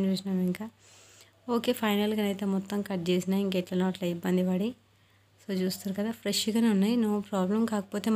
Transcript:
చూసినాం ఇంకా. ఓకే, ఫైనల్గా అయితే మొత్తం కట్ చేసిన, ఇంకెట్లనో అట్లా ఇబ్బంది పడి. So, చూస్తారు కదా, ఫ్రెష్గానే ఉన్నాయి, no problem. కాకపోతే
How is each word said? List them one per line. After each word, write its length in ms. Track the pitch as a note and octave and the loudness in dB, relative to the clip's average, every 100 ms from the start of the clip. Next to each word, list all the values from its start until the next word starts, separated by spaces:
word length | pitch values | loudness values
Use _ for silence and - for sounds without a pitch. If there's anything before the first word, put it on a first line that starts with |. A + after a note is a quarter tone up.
| F#3+ | 0
చూసినాం 300 | F#3 G3 F#3 F3+ | 0 0 0 0
ఇంకా. 180 | F3+ A3 - - - - - - _ - A#3 | -2 -6 -14 -20 -20 -20 -20 -20 _ -4 -2
ఓకే, 160 | B3 B3 | 0 0
ఫైనల్గా 420 | G#3+ G3+ G#3+ G#3+ G3+ | 2 2 2 0 -2
అయితే 160 | G3 G3+ | -2 -2
మొత్తం 260 | F#3+ G3 G3+ G3+ | -2 -2 -4 -4
కట్ 160 | F#3+ E3+ | -4 0
చేసిన, 240 | F3+ F3+ G3 | 0 2 0
ఇంకెట్లనో 400 | G3 F#3 F3+ F3+ F#3 | 0 -2 -2 0 0
అట్లా 140 | F3+ F3 | 0 -4
ఇబ్బంది 300 | E3+ F3+ F3+ F#3 | -2 0 2 2
పడి. 200 | F#3 A3 - _ _ _ _ _ _ | 0 -2 -6 _ _ _ _ _ _
So, 80 | - F#3+ | -6 -2
చూస్తారు 340 | F#3+ F#3+ G3 G3 | -2 -2 -6 -4
కదా, 120 | A3 A3+ | -4 -4
ఫ్రెష్గానే 480 | G3+ G3+ A3+ A3+ A3+ | -4 -2 0 2 4
ఉన్నాయి, 220 | G3 G3+ A#3+ | 4 4 2
no 80 | G#3+ G#3 G3 | 2 0 -2
problem. 320 | G3 F#3 A3 A3+ | 0 0 2 0
కాకపోతే 340 | G#3 F#3+ G#3 A3+ | -2 -4 -4 0